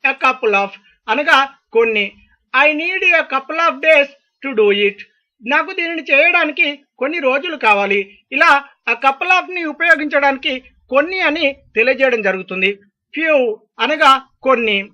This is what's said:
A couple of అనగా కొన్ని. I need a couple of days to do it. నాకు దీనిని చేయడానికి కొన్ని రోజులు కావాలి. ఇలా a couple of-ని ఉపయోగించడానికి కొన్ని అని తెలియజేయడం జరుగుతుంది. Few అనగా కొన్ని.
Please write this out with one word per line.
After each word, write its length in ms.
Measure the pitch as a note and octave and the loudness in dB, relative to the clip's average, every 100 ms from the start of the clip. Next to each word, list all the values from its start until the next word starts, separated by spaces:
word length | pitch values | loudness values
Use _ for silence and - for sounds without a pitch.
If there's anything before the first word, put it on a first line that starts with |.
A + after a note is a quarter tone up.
| C#4 | -4
A 20 | C4 | 0
couple 300 | C4+ B3+ A3+ G3+ | -2 0 0 0
of 60 | G3 - _ _ - | -2 -8 _ _ -4
అనగా 240 | A#3 D4+ C#4+ C#4 _ _ A3+ | -2 2 2 2 _ _ 0
కొన్ని. 300 | A#3 G#3+ G3+ _ _ _ _ B3+ | 0 0 -4 _ _ _ _ 0
I 40 | D4+ D4+ | 0 0
need 200 | E4+ F#4+ F#4 E4+ | -4 -2 0 0
a 40 | - | 0
couple 260 | C4+ C4+ D#4+ E4+ | -6 -6 -2 -2
of 80 | C4+ D#4 | 0 2
days 200 | D#4 C#4 - _ _ | 2 2 -8 _ _
to 60 | C#4 A3+ | -6 0
do 60 | G#3 G3+ G3+ | 2 2 -2
it. 120 | G3+ - _ _ _ A3+ | -4 -20 _ _ _ -4
నాకు 200 | D4 D#4+ F#4+ | -2 -2 -6
దీనిని 260 | E4+ E4 D#4 | -6 -8 0
చేయడానికి 560 | C#4 E4+ F4 D#4 D4 D#4 C#4+ _ _ | 2 4 2 -2 -2 -4 -4 _ _
కొన్ని 200 | C4+ E4+ | -6 -2
రోజులు 380 | C4+ C4+ F4 C#4+ | -2 -2 -4 -2
కావాలి. 440 | A3+ G3+ G3+ G3+ G3 - _ | 0 0 0 -2 -4 -14 _
ఇలా 180 | C4+ E4 C#4+ C#4 _ - | 2 4 4 0 _ -6
a 40 | A#3 | 0
couple 280 | C4+ C4 F4+ F#4 | 0 0 0 0
of-ని 280 | F4+ F4+ | 0 -8
ఉపయోగించడానికి 880 | D#4+ D4 E4+ D#4+ D4+ C#4+ C#4 C4+ - C4 - _ _ | -8 -4 2 2 2 0 2 0 -4 -6 -10 _ _
కొన్ని 260 | C4 D#4 F#4+ E4 | -2 0 -2 -2
అని 160 | D#4 C#4+ C4+ _ G#3+ | 0 -2 -4 _ -2
తెలియజేయడం 460 | A#3 B3+ C4 A#3+ | 0 2 0 2
జరుగుతుంది. 480 | G3 F#3+ F#3 F#3 F#3+ G3+ _ _ _ | -2 -2 -6 -2 -2 -4 _ _ _
Few 220 | - D#4+ D4+ B3 G#3+ _ - | -6 0 2 0 -4 _ -6
అనగా 280 | A#3 D4+ D4+ C4+ - _ C4 | -4 2 4 4 0 _ 0
కొన్ని. 320 | A#3 A3+ G3+ G3+ | 0 0 -4 -6